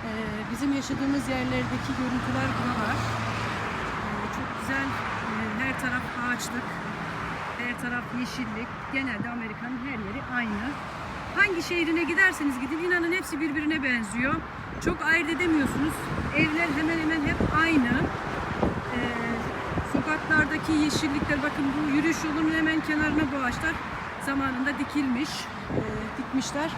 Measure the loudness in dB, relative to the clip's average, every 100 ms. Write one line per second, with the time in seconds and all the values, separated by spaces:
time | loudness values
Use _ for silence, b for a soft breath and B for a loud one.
0 | -4 -4 -2 -4 -4 -2 0 0 0 0
1 | 2 2 2 0 0 0 0 -2 -2 -2
2 | 0 0 0 0 0 0 0 0 0 0
3 | 0 -2 -2 -2 -2 -2 -4 -4 -4 -4
4 | -4 -4 -4 -4 -4 -4 -2 -2 0 -2
5 | -2 -2 -2 -2 -2 0 -2 0 0 -2
6 | -2 -4 -2 -2 -2 -4 -6 -6 -6 -6
7 | -6 -4 -4 -4 -6 -4 -4 -2 -2 -2
8 | -4 -4 -4 -4 -4 -4 -6 -8 -6 -4
9 | -2 -2 -4 -4 -6 -6 -6 -6 -4 -4
10 | -4 -6 -2 -2 0 -2 -4 -4 -8 -8
11 | -8 -6 -6 4 4 4 0 0 2 2
12 | 2 6 4 4 0 0 -2 -2 2 2
13 | 2 0 -2 -2 -2 0 0 0 2 0
14 | 0 0 0 0 -2 -8 -8 -4 -2 0
15 | 4 4 4 0 4 4 4 2 0 0
16 | -4 -2 0 4 4 4 2 2 2 2
17 | 2 2 2 2 2 4 6 6 4 4
18 | 2 0 -4 -4 -4 0 0 0 -2 -2
19 | -2 -2 -2 -2 -4 -4 -4 -2 0 0
20 | 2 0 4 4 4 2 2 4 4 4
21 | 2 0 2 2 0 0 0 2 2 4
22 | 4 2 0 2 2 4 4 2 2 2
23 | 4 4 2 2 0 0 -2 -2 -4 -6
24 | -8 -6 -2 0 0 0 0 0 0 0
25 | 2 2 0 -4 -6 -8 -2 -2 0 -2
26 | -4 -6 -2 0 0 0 -2